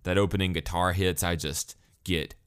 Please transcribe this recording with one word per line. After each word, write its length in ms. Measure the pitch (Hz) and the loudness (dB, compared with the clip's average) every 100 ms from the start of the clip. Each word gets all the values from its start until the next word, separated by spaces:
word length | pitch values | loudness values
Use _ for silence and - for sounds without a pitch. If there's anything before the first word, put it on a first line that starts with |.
that 140 | 87 92 | 0 2
opening 360 | 98 101 95 | 4 2 0
guitar 400 | 82 - 85 90 | -2 -4 0 0
hits, 300 | 90 92 85 | 2 0 0
I 120 | 87 85 | 0 0
just 400 | 71 - - - _ _ | -2 -6 -8 -12 _ _
get 320 | - 82 - - | -2 -2 -2 -12